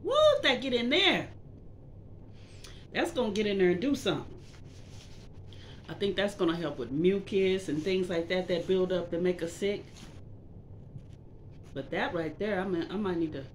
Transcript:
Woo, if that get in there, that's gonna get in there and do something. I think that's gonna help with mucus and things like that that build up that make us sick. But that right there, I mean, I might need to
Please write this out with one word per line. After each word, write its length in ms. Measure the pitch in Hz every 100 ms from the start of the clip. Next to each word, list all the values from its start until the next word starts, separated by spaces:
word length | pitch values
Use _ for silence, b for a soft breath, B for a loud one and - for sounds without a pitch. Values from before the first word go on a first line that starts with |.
Woo, 120 | 349 571 622 554
if 60 |
that 200 | 294 240
get 100 | 262
in 160 | 240 233
there, 400 | 311 381 208 135 - - - - - - - - - - B B B B B B
that's 160 | 196 339
gonna 220 | - 220
get 140 | 196 208
in 120 | 196
there 120 | 180
and 100 | 175
do 140 | 262 277
something. 360 | 214 139 - - - - - - - - - - - - - B B B -
I 60 |
think 200 | 160 202
that's 220 | 190 202 -
gonna 200 | 175 170
help 220 | 156 143
with 120 | 113
mucus 760 | 139 180 196 190 202 190 185 185
and 140 | 151
things 260 | 170 190 185
like 200 | 170 165
that 180 | 185 180
that 180 | 175 -
build 240 | 185 185
up 180 | 180 170
that 100 | 170
make 220 | 180 180
us 100 | 165
sick. 320 | - 202 208 - - - - - - - - - - - - - - - - - - -
But 160 | 139 131
that 240 | 175 214
right 240 | 175 160 151
there, 220 | 208 190
I 40 | 196
mean, 200 | 170 -
I 80 | 190
might 220 | 202 175
need 140 | 160
to 120 | 147 135